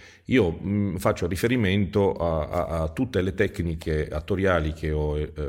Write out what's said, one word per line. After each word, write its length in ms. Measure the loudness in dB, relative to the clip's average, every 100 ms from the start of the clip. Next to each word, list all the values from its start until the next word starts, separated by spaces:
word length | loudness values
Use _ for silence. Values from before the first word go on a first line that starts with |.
| -20 -16 2
io, 340 | 4 4 2
mm, 360 | -2 0 0 0
faccio 280 | 0 0 -2
riferimento 880 | 0 0 2 2 2 2 2 2
a, 340 | 2 0 0 0
a, 360 | -2 -2 -2
a 40 | -2
tutte 320 | -2 -2 0
le 100 | 0
tecniche 760 | 0 0 0 -4 -4 -2 -2 -2
attoriali 680 | -6 -4 0 2 2 0
che 180 | -2 -2
ho, 260 | -2 -2 -2
eh, 140 | -4 -6